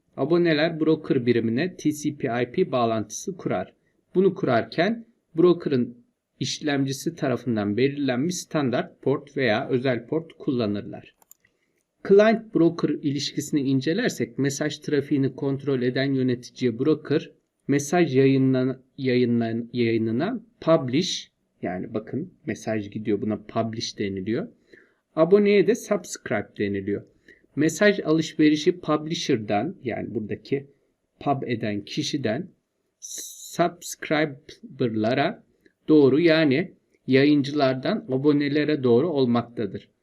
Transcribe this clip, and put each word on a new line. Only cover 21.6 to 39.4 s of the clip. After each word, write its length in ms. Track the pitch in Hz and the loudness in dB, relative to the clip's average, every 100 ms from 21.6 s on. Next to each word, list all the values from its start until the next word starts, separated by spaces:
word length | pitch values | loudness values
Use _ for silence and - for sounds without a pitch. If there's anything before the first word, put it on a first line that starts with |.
yani 320 | 95 90 - | -8 -6 -6
bakın 400 | 113 - 120 180 - - | -8 -6 -8 -8 -12 -10
mesaj 440 | 107 - 110 98 | -8 -4 -6 -6
gidiyor, 320 | 110 107 101 | -8 -4 -2
buna 160 | 104 107 | -2 -6
publish 600 | - 117 117 113 - - | -6 -4 -4 -6 -10 -6
deniliyor. 480 | 101 95 95 120 240 - _ - _ _ _ - | -6 -4 -4 -4 -6 -14 _ -20 _ _ _ 0
Aboneye 520 | 165 202 202 202 175 | 4 6 6 4 4
de 80 | 240 | 0
subscribe 720 | - 202 - - - 107 101 - | -2 -6 -4 -14 -6 -6 -6 -4
deniliyor. 460 | 101 98 98 101 - _ _ _ _ - | -4 -2 -4 -6 -8 _ _ _ _ -2
Mesaj 440 | 160 160 208 196 | 0 2 2 2
alışverişi 800 | - 160 156 - 151 151 185 180 | 0 0 0 2 4 4 2 0
publisher'dan, 960 | - 151 156 165 - 123 107 101 143 196 | -2 -4 -4 -6 -2 -2 0 -2 -2 -6
yani 320 | 120 104 95 113 | -6 -6 -6 -6
buradaki 520 | 107 107 - 135 139 _ _ _ _ _ | -6 -8 -4 -6 -6 _ _ _ _ _
pub 240 | 143 135 | -4 -2
eden 380 | 120 117 110 104 | -2 -4 -4 -6
kişiden 680 | - - 139 147 120 120 185 _ _ _ _ _ | -6 -6 -4 -4 -2 -4 -6 _ _ _ _ _
subscriber'lara 2500 | - - - - - - 170 170 - - - 151 156 135 - - - 135 127 110 110 131 156 240 _ _ _ _ - | -18 -16 -16 -18 -12 -4 -2 -4 -14 -14 -4 -2 -2 -6 -18 -20 -20 -6 -4 0 0 0 -2 -4 _ _ _ _ 4
doğru, 320 | 156 139 135 | 6 6 6
yani 540 | 170 156 156 131 185 - _ _ - | 4 4 4 2 0 -10 _ _ 2
yayıncılardan 960 | 131 143 147 135 147 131 131 143 220 - | 4 6 4 2 0 0 0 -2 -4 -2
abonelere 760 | 131 147 147 143 147 147 151 | 0 2 2 2 0 0 2
doğru 260 | 127 117 170 | 4 4 4
olmaktadır. 800 | 143 127 117 | 2 2 2